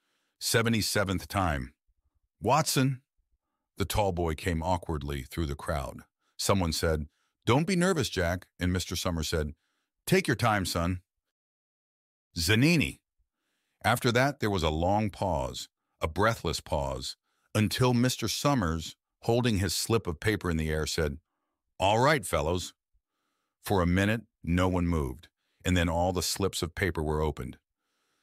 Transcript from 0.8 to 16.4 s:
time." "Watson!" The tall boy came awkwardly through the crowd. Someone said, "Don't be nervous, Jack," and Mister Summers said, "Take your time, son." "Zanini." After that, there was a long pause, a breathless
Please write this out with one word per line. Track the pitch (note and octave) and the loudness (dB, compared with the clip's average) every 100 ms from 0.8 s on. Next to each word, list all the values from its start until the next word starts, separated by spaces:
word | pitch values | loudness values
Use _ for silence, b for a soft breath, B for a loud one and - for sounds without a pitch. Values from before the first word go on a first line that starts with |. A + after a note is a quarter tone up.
| F#2 G#2 G2 F2+ - | 0 0 0 -2 -2
time." | G2+ F2+ C#2+ B1 - _ _ _ _ _ _ | 0 0 0 -4 -14 _ _ _ _ _ _
"Watson!" | G#2+ C#3+ - D3 C3+ B2+ _ _ _ _ _ _ _ - | 2 2 2 2 0 -2 _ _ _ _ _ _ _ -6
The | - | -2
tall | A2 G2 | 0 0
boy | F2 E2 | 0 -2
came | D#2 F#2 E2 | -2 -2 -2
awkwardly | E2 F2+ - D#2 C#2 C#2+ | 0 -2 -2 -6 -4 -8
through | - - C#2+ | -6 -4 -4
the | C#2 | -4
crowd. | - D2+ B1+ - - _ _ - | -4 -4 -6 -12 -18 _ _ -4
Someone | - G2 E2+ | 0 2 2
said, | D#2 E2+ D#2 D2 _ _ _ - | 0 0 0 -4 _ _ _ 0
"Don't | B2+ E3 | 2 2
be | |
nervous, | F3+ F3+ E3+ G#2 | 0 2 0 -2
Jack," | - E2+ F#2 - - | -2 -2 -2 -8 -4
and | F2+ | -2
Mister | F#2 - | 0 -2
Summers | F2+ F#2 E2 D2+ | -4 -2 -2 -2
said, | E2 D2 - _ _ _ _ | -2 -4 -8 _ _ _ _
"Take | - F#3+ F#3+ | 0 2 2
your | A#2 | 2
time, | A#2+ G#2 F2+ | 2 2 0
son." | F2+ E2+ F#2 - _ _ _ _ _ _ _ _ _ _ _ _ F2 | -2 -2 -4 -8 _ _ _ _ _ _ _ _ _ _ _ _ -2
"Zanini." | E2 G#2+ D3 E3+ C#2+ - _ _ _ _ _ _ _ _ | 2 4 4 4 0 -4 _ _ _ _ _ _ _ _
After | - A#2+ B2+ | 0 2 2
that, | A#2 C#3 C#3 | 2 2 0
there | A2+ | -2
was | G2 | 0
a | D#2 | 0
long | D#2 F2 G#2 G#2+ | 0 0 0 -2
pause, | - G2+ D2+ B1+ B1+ - _ _ - | -4 -2 -2 -4 -8 -14 _ _ -8
a | E2 | -4
breathless | D2+ G#2+ A2+ | 0 0 0